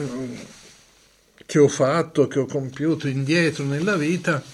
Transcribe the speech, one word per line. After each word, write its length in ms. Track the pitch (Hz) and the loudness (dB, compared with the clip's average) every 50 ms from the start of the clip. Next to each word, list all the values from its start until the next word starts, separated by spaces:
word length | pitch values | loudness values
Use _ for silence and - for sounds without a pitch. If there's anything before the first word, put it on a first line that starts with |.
| 147 131 123 127 131 123 120 107 104 - - - - - - _ _ _ _ _ _ _ _ _ _ _ _ - - | -6 -6 -6 -8 -8 -8 -10 -12 -16 -18 -20 -20 -20 -20 -20 _ _ _ _ _ _ _ _ _ _ _ _ -20 -14
che 140 | - - 156 | -2 4 6
ho 80 | 147 135 | 6 6
fatto, 600 | - - 139 131 151 170 160 160 - 151 135 - | 6 2 0 2 2 0 0 -2 2 2 2 2
che 120 | - 143 | 2 -2
ho 60 | 127 | -2
compiuto 640 | 131 - 143 135 127 131 - 143 160 160 151 143 139 | -2 -4 -6 -6 -6 -8 -4 -2 -2 -2 -2 -2 -4
indietro 560 | 131 139 135 135 160 175 170 156 147 147 143 | -2 -2 0 0 2 2 2 2 0 -2 -4
nella 320 | 139 139 147 170 208 208 175 | -4 -2 -2 0 0 0 0
vita, 440 | 147 156 180 170 - 180 160 131 - - | 0 0 -2 -2 0 -2 -2 -2 -4 -8